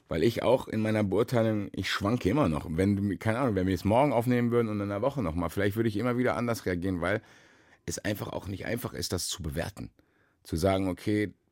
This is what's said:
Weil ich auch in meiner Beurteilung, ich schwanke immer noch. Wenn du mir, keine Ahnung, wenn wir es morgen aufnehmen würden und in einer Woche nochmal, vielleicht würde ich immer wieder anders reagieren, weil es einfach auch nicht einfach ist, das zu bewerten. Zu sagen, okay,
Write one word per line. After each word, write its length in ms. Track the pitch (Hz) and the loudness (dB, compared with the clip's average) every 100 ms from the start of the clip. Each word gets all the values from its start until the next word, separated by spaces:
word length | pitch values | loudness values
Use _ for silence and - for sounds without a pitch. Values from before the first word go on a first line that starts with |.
| - | -4
Weil 140 | 80 | 2
ich 220 | 110 - | 2 2
auch 240 | - 127 - | 4 2 2
in 120 | 110 | -2
meiner 220 | 107 110 | 2 2
Beurteilung, 680 | 101 92 120 120 110 107 101 | 2 2 2 2 2 0 -4
ich 180 | - 95 | -6 -4
schwanke 380 | - 98 123 92 | -2 0 0 2
immer 180 | 135 107 | 2 2
noch. 180 | 73 82 | 0 -2
Wenn 240 | 80 98 | 2 2
du 80 | 98 | 2
mir, 140 | 101 87 | 0 -2
keine 220 | 110 113 | -2 0
Ahnung, 160 | 135 95 | 0 2
wenn 100 | 92 | 0
wir 80 | |
es 100 | 92 | 2
morgen 280 | 98 113 147 | 2 4 4
aufnehmen 400 | 117 120 120 120 | 2 2 2 2
würden 160 | 120 113 | 2 0
und 80 | 104 | -2
in 20 | 101 | -2
einer 120 | 101 | -2
Woche 180 | 127 143 | -2 0
nochmal, 300 | 85 85 85 | -2 -2 -2
vielleicht 240 | - 101 | 0 0
würde 140 | 101 113 | 2 0
ich 80 | 101 | 0
immer 200 | 123 120 | -2 0
wieder 200 | 123 85 | 0 0
anders 280 | 120 113 | -2 -2
reagieren, 360 | 98 90 92 90 | -2 -2 -2 0
weil 220 | 87 107 - - - - _ _ - | 0 -2 -4 -20 -20 -20 _ _ -8
es 120 | - | -6
einfach 300 | - 110 - | -4 -6 -6
auch 180 | - 87 | -8 -8
nicht 200 | 95 - | -8 -6
einfach 260 | 120 110 | -6 -6
ist, 200 | 65 - | -6 -4
das 140 | 92 - | -4 -4
zu 160 | - | -6
bewerten. 480 | 78 71 - - 58 _ _ _ _ _ | -6 -4 -6 -8 -14 _ _ _ _ _
Zu 100 | - | -6
sagen, 340 | 85 95 95 95 | 0 2 2 0
okay, 440 | 87 - 104 104 - _ | -2 0 0 0 -6 _